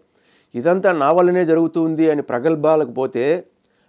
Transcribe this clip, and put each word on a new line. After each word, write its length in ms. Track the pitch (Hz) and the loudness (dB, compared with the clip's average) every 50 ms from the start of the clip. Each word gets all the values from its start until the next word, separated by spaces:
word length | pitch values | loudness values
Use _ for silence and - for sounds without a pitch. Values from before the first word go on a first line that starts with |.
| _ _ _ _ _ _ _ _ _ _ - | _ _ _ _ _ _ _ _ _ _ -12
"ఇదంతా 360 | 120 127 170 185 190 190 196 | -4 0 0 0 2 0 0
నా 200 | 175 156 139 147 | 0 2 2 2
వల్లనే 340 | 165 180 180 175 180 180 180 | 4 4 4 4 2 2 2
జరుగుతుంది" 680 | 160 160 165 165 160 - 170 160 160 160 156 160 160 | 2 2 2 0 0 -2 -2 -2 -2 0 0 0 0
అని 100 | 151 147 | 0 -2
ప్రగల్భాలకు 720 | - - - 120 123 165 160 151 147 156 160 156 147 120 | -4 -4 -6 -2 -2 -2 -2 0 0 0 2 0 0 -4
పోతే, 560 | 113 127 131 123 - 120 127 147 170 180 - _ _ _ _ _ _ _ _ | -4 -6 -6 -6 -4 -4 -2 -2 -2 -4 -6 _ _ _ _ _ _ _ _